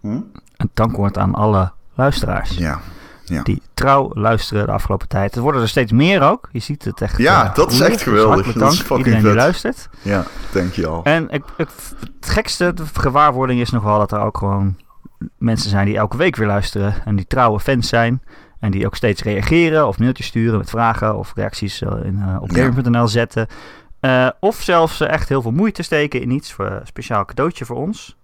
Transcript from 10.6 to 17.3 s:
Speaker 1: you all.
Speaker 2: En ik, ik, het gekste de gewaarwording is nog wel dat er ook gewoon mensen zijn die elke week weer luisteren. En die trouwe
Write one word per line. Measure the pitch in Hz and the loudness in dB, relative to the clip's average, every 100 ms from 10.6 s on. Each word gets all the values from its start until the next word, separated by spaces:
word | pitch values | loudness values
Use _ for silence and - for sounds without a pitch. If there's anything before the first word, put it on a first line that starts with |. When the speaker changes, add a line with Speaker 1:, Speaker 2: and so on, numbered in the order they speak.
| 90 | -2
Speaker 1:
you | 92 80 | -2 -2
all. | 82 | -2
Speaker 2:
En | 87 165 156 | 0 0 0
ik, | 143 - - | -6 -8 -6
ik, | 160 - - - - - | -8 -6 -16 -14 -14 -12
het | - | -2
gekste | - 220 - 175 | -2 -2 -2 -2
de | 170 156 | -2 -6
gewaarwording | - 135 135 151 127 131 123 | -2 0 4 4 4 0 0
is | 120 | 0
nog | 120 | 0
wel | 104 107 | 2 2
dat | 101 | 2
er | 107 | 0
ook | 107 - | -2 -2
gewoon | 98 98 98 98 - - - _ - _ | -2 0 0 -2 -10 -20 -20 _ -14 _
mensen | 117 113 101 | 0 0 0
zijn | 98 101 | 0 2
die | 104 | 0
elke | 107 120 | -2 0
week | 180 - | 0 2
weer | 107 | 0
luisteren. | 101 101 101 101 104 - | 0 -2 -2 -2 -2 -2
En | 101 | -2
die | |
trouwe | 90 | -2